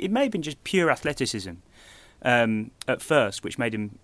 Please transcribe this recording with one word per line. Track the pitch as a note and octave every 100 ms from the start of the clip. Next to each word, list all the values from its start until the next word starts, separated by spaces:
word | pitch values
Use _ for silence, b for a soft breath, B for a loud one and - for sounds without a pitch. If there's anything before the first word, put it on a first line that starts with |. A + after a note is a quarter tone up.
it | F#3+
may | A#3
have | C#4
been | G3
just | D3+ C#3
pure | - F#3+ E3
athleticism, | C3 D3+ C#3+ B2+ G#2+ F#2 F2 _ b b b b b
um, | - B2 A2+ G#2+ A2 - -
at | B2+
first, | - D3+ G#2+ -
which | G#2+ -
made | A#2+
him, | A2 G#2 G#2